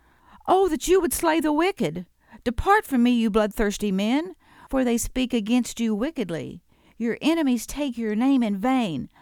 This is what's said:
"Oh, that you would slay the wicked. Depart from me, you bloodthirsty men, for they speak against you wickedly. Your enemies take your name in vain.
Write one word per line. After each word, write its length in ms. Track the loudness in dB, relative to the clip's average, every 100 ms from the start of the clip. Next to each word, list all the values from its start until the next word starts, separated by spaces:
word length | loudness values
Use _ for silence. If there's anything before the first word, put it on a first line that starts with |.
| _ _ _ -10 0
"Oh, 220 | 2 2
that 180 | 0 2
you 120 | 2
would 120 | 2
slay 280 | 0 0 2
the 120 | 2
wicked. 540 | 2 0 0 -4 -4 -12 _ _ -8
Depart 400 | -4 -2 2 2
from 180 | 2 2
me, 80 | 4
you 200 | 4 2
bloodthirsty 600 | 2 0 0 -2 -2 -2
men, 460 | 0 0 0 -2 -10 _ -20 -4
for 140 | 0
they 120 | 0 0
speak 380 | -2 -4 -2
against 460 | -2 0 0 0 -2
you 140 | -2
wickedly. 680 | -2 -2 -4 -6 -6 -10 -14 -20 _ _ -6
Your 220 | -6 -2
enemies 460 | 0 0 0 -2 -4
take 320 | -6 -6 -4
your 160 | -4
name 280 | 0 2 2
in 140 | 0 0
vain. 540 | 0 0 0 -4 -8 _